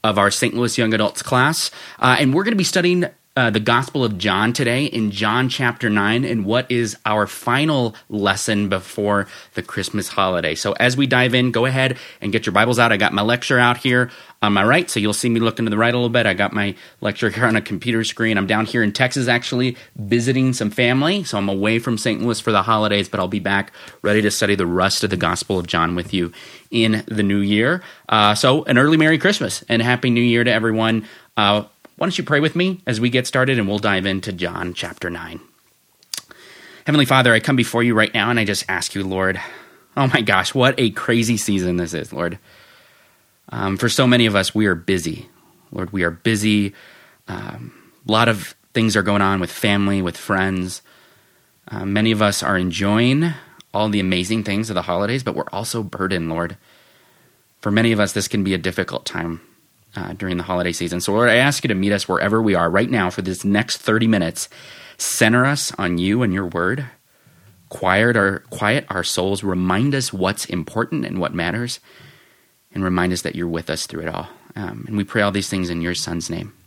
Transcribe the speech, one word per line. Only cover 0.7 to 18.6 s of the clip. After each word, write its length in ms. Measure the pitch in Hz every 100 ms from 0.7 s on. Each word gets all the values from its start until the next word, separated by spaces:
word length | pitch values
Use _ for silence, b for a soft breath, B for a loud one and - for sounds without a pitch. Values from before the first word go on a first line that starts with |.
| -
Young 160 | 113
Adults 280 | 110 104 -
class. 480 | - 127 135 160 - B B B
Uh, 160 | 127 127
and 160 | 139
we're 120 | 147 202
gonna 100 | 214
be 80 |
studying, 440 | 175 190 175 180 175 - _ -
uh, 140 | 120
the 100 | 107
Gospel 460 | 107 120 135 147 120
of 140 | 98
John 340 | 101 95 110
today 320 | 120 120 123 147
in 240 | - 107
John 400 | 101 107 117 131
chapter 400 | - 123 117 117
nine 340 | 104 101 113
and 220 | 135 117 98
what 240 | 117 131
is 240 | 123 113 -
our 220 | 110 107 101
final 720 | - - 127 156 143 117 B B
lesson 640 | 104 98 98 - 104 101
before 580 | 95 - - 104 101 95 B B -
the 80 |
Christmas 440 | 90 - 92 104 90
holiday. 460 | - 95 90 82
So 200 | 80 101
as 220 | - 123 127
we 120 | 135
dive 260 | 127 127
in, 180 | 123 123
go 140 | 117 127
ahead 320 | 131 131 131 B B
and 100 | 104
get 140 | 110 107
your 80 |
Bibles 240 | 98 113 117
out. 140 | 117
I 60 | 104
got 140 | 101
my 120 | 101
lecture 340 | 104 120 - 127
out 200 | 123 120
here 340 | 135 123 123 B B B
on 100 | 104
my 100 | 101
right, 240 | 104 151 170
so 120 | 117
you'll 140 | 104
see 160 | 104 123
me 100 | 113
looking 260 | 117 113 113
to 60 |
the 80 | 104
right 160 | 117 123
a 20 |
little 120 | 120
bit. 180 | 120 107
I 80 | 92
got 180 | 101
my 220 | 104 101 90 B B
lecture 300 | 104 101 110
here 140 | 107 120
on 100 | 110
a 60 |
computer 420 | 107 95 120 113
screen. 340 | 110 - 113 104
I'm 80 | 95
down 220 | 107